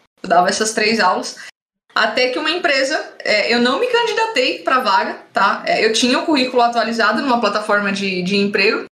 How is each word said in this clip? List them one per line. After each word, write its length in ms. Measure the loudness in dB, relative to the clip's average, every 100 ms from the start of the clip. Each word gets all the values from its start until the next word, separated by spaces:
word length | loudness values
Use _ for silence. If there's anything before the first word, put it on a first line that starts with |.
| _ _
Eu 60 | 2
dava 220 | 2 4
essas 240 | 0 -2
três 260 | 0 0 2
aulas. 380 | 2 0 -4 -12 -18 -20 _ _ _
Até 320 | -2 0 0 -2
que 100 | -2
uma 140 | -4
empresa, 640 | -2 0 0 0 -4 -6 -8
é, 340 | -2 0 2
eu 80 | 2
não 180 | 2 0
me 80 | 0
candidatei 720 | 0 0 0 -2 0 -2 -2
pra 220 | 0 0
vaga, 360 | 2 0 0 -6 -8
tá? 320 | 0 0 0
É, 200 | -2 0
eu 80 | 2
tinha 260 | 2 0 0
o 60 |
currículo 360 | 2 0 2 2
atualizado 600 | 2 2 -2 0 0 0
numa 180 | 0 0
plataforma 500 | 0 -2 0 0 0
de, 280 | -2 -4 -4
de 140 | 0
emprego. 480 | 0 2 2 2 0 -6